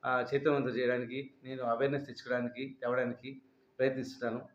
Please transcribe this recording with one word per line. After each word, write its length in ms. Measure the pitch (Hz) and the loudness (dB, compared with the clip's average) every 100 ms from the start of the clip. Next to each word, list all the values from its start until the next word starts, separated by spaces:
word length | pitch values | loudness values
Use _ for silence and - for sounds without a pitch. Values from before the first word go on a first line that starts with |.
ఆ, 220 | 131 127 120 | 2 2 2
చైతన్యవంతం 340 | 139 147 143 127 | 2 4 4 2
చేయడానికి, 640 | 120 123 123 120 131 135 - | 2 2 2 0 -6 -8 -12
నేను 200 | 131 131 | -10 -4
అవేర్‌నెస్ 420 | 123 117 135 139 139 | 0 2 2 2 -4
తెచ్చుకోవడానికి, 680 | 120 127 123 120 123 135 135 | -12 -2 0 0 -4 -8 -4
తేవడానికి 640 | 120 123 123 120 131 135 _ _ _ _ | 0 2 0 -2 -10 -12 _ _ _ _
ప్రయత్నిస్తున్నాను. 720 | 131 131 - - 120 117 - | 2 2 -6 -4 -4 -4 -8